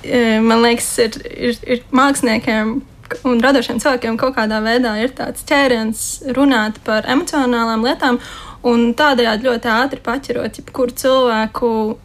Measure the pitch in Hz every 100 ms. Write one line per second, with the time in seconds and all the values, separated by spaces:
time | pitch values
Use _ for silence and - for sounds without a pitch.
0 | - 254 233 220 226 226 233 233 - -
1 | 226 - - - 240 233 - 240 - 262
2 | 277 277 240 220 233 220 214 254 - -
3 | - - 262 240 247 277 240 262 294 247
4 | 226 226 262 269 214 214 214 233 247 214
5 | 247 - 277 - - 285 277 240 220 226
6 | - - 285 247 277 240 214 214 - 220
7 | 208 254 349 302 254 240 226 220 233 311
8 | 285 247 - - - - 247 233 233 233
9 | 302 254 233 220 254 233 240 226 277 269
10 | - 247 - - 220 - - - 247 -
11 | 262 262 247 220 220 - 240 220 220 220